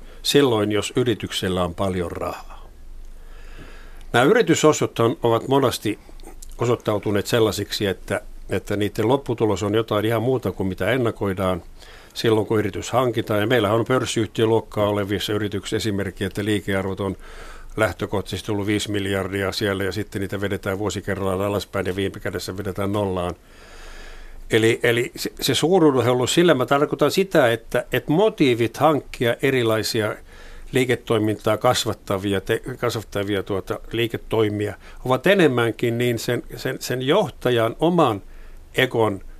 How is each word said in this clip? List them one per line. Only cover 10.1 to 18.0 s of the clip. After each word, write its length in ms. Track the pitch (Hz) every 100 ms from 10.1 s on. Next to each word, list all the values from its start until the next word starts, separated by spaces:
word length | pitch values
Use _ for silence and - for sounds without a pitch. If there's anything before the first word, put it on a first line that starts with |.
| 113
muuta 300 | 120 131 101
kuin 140 | - 95
mitä 240 | 92 95
ennakoidaan 720 | 131 117 - 101 92 92 90 - - - - -
silloin, 320 | - 117 110 98
kun 120 | 110
yritys 320 | 101 90 -
hankitaan. 500 | 117 127 113 104 104
Ja 60 | 107
meillähän 320 | 127 101 113
on 60 |
pörssiyhtiöluokkaa 1040 | 117 127 113 120 107 - 110 113 - - 104
olevissa 440 | 104 98 98 -
yrityksissä 440 | 104 104 98 - 110
esimerkki, 480 | 107 101 95 -
että 200 | 95 107
liikearvot 560 | 101 104 101 98 95 95
on 160 | 98 92 - - - - - -
lähtökohtaisesti 760 | 107 -